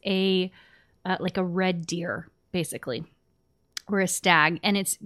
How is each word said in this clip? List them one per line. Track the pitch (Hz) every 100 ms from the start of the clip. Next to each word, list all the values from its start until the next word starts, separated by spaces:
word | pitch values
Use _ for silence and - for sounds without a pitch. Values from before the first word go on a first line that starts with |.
| 196
a, | 190 190 190 185 - - _ _ _
uh, | 185 180
like | 180 196
a |
red | 180 175 185 175 165
deer, | 170 170 107 - _ _
basically, | 180 156 - - 120 160 _ _ _ _ _ _ - -
or | 202
a | 185
stag. | - 190 160 156 170
And | 208 202
it's | 190 -